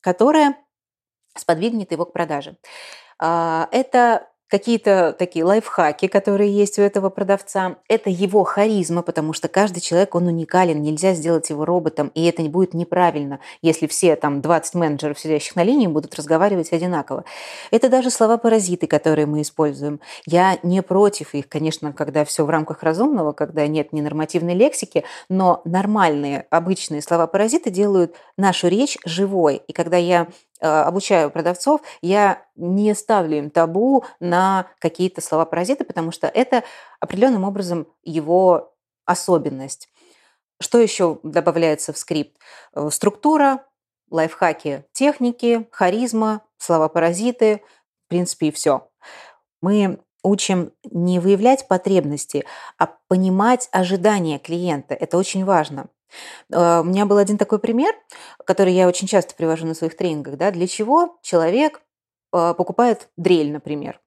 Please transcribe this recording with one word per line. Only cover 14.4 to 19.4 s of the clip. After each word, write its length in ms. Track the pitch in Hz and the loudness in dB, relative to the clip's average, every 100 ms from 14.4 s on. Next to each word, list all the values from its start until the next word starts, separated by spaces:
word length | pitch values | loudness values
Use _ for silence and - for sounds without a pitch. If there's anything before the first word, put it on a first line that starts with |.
двадцать 320 | 147 165 156 175 | 0 0 0 -2
менеджеров, 420 | 160 143 151 147 | -2 -2 -4 -6
сидящих 380 | 160 151 - - | -2 -4 -2 -2
на 80 | |
линии, 240 | 175 285 208 | 2 2 2
будут 260 | 156 175 | 0 -4
разговаривать 580 | - 147 160 202 190 160 | -12 -2 2 2 0 -2
одинаково. 520 | 165 180 170 139 131 - - - - - | -2 -2 -4 -6 -10 -10 -18 -18 -18 -2
Это 160 | 226 262 | 2 4
даже 220 | 254 247 | 2 2
слова-паразиты, 760 | - 220 233 233 226 185 175 165 | 2 2 4 4 2 2 -4 0
которые 400 | - - 156 151 | 0 2 2 0
мы 160 | 151 | -2